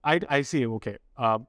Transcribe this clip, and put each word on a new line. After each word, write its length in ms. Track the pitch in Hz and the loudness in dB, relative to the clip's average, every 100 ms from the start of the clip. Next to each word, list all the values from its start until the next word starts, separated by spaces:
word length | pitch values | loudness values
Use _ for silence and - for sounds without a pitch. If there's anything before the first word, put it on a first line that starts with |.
I, 180 | 147 170 - | 0 0 2
I 140 | 143 | 0
see. 240 | 139 151 120 | 0 0 0
Okay. 300 | 113 - 101 - - | -2 -6 -10 -16 -2
Uh, 220 | 117 110 | 0 0